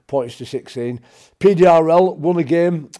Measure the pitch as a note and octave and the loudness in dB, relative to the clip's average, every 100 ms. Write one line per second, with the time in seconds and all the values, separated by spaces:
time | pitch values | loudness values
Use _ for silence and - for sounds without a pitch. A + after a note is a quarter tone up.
0 | _ C#3 A#2+ A#2 A#2+ C3+ - - A#2+ B2 | _ -8 -8 -12 -14 -12 -12 -10 -10 -10
1 | - _ _ _ G3 F#3 F3+ E3 D#3+ E3 | -16 _ _ _ 0 4 4 4 4 2
2 | F#3 - D3+ F3 C#3 E3+ F3 E3+ C#3+ - | 2 -2 -4 -4 -2 0 0 -2 -10 -16